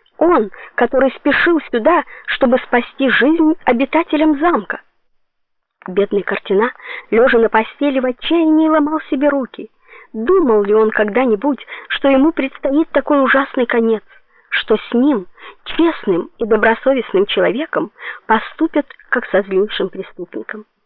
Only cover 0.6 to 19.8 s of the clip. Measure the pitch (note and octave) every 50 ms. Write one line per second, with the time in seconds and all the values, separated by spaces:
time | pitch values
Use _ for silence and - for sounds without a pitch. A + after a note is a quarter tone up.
0.6 | - - - - B3 A#3 - C4 C4 C4+ - - - D4 C#4 - - - F4 D#4
1.6 | - - - A#3+ G#3+ D4 F4 - - - - - - - - - - B3 A#3+ B3+
2.6 | - - - A#3+ A#3+ - - - C4+ C4 G#3+ - - C#4 D#4+ E4 D#4+ D#4 D#4 -
3.6 | - - B3+ A#3 C#4 C4 - D#4 E4+ - - D4 D#4 D#4 D4+ C4+ D4 F4 E4+ A#3+
4.6 | G3 - - - - _ _ _ _ _ _ _ _ _ _ _ _ _ _ _
5.6 | _ _ _ _ - - F#3 F#3+ G3+ G3+ - G3+ F3+ - G3+ F#3+ - - G3+ G3
6.6 | A3 B3 - - - - - - - - - A3+ A#3+ B3+ B3+ A#3 A3+ G#3 - A3
7.6 | A3+ - - - C#4+ C#4+ C4+ C4 B3 B3+ A#3+ - - - D#4+ E4+ E4 D#4+ D#4 D#4
8.6 | D#4+ D#4 D#4 D#4 D4+ C#4+ D#4 D#4 - - - C4+ C#4 D4 C#4 C#4 C4 A3+ - -
9.6 | - A3 _ _ _ _ - - - _ - A3 A3 B3 F#4 G4 E4+ C4 A3 G#3+
10.6 | G3+ G3+ G#3 G#3+ A3 G#3+ A3 A3 G#3+ G#3+ G3 A#3+ C4 B3+ A3 G3+ G#3 C#4+ C#4+ -
11.6 | - - - - - - - - - C#4 C4+ C4+ C4+ D#4+ D#4+ - C4+ C4+ - -
12.6 | - C#4 C#4 D4 E4 - - C#4+ C4+ - D4+ C#4+ C4+ B3+ - C4+ C#4 C4+ - -
13.6 | B3 A#3 - A#3+ A3+ A3+ A3+ G#3+ - _ - - _ _ _ _ _ _ - -
14.6 | - - A3 G#3+ - - - A#3 B3+ D4 D4 G#3+ F3+ - - - - - - _
15.6 | - - - - D#4+ E4+ D#4 - - - F#3 E3 - - _ - A#3+ G#3 G#3+ A3
16.6 | G#3 A3+ A3+ - - C4 C#4 C4 A3 - - F#3+ G3 G3+ - - F3+ F3 F3+ A#3
17.6 | D#4 - - - - G#3 - - - - - - - - A3+ A3 - - - -
18.6 | D#4 E4 - D4 C#4+ - - _ _ _ - B3+ A3+ - - F#3 G3+ F#3+ F#3+ F#3
19.6 | G3+ G#3+ - -